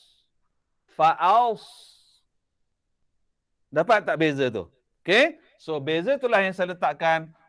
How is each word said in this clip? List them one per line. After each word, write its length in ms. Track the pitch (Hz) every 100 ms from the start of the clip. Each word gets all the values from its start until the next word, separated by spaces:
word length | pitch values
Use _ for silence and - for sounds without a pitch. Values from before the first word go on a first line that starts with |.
| _ _ _ _ _ _ _ _ _ -
Faals. 680 | 160 117 170 220 240 208 - - - _ _ _ _ _ _ _ _ _ _ _ _ _ _ _ _ _ _
Dapat 320 | 143 160 214
tak 160 | 190 156
beza 320 | 160 139 131
tu? 160 | 107 85 _ _ _ -
Okey? 320 | 208 311 - _ _
So, 160 | - 151
beza 400 | 139 160 180 277
itulah 240 | 254 220
yang 140 | 190 185
saya 180 | 180
letakkan 560 | 180 170 147 165 160 160 -